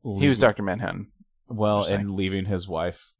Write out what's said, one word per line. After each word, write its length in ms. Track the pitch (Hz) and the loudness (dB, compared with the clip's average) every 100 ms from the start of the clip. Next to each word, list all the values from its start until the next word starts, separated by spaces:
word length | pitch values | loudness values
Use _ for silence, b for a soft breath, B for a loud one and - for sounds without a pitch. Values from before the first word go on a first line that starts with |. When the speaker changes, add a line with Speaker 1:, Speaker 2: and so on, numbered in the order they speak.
Speaker 1:
He 60 | 120 | -6
was 120 | 98 | 2
Speaker 2:
leaving 180 | 143 117 | 4 6
Speaker 1:
Doctor 220 | 123 104 | 4 4
Manhattan. 500 | 101 101 107 90 101 _ - _ _ | -4 -2 -4 -6 -12 _ -20 _ _
Speaker 2:
Well, 300 | 110 104 104 | -2 0 2
Speaker 1:
Just 100 | 98 | 2
saying. 100 | 101 | 0
Speaker 2:
and 100 | 101 | -2
leaving 320 | 95 95 95 95 | -2 -2 -2 -2
his 200 | 95 95 | -4 -4
wife 460 | 80 87 - - | -4 -4 -6 -18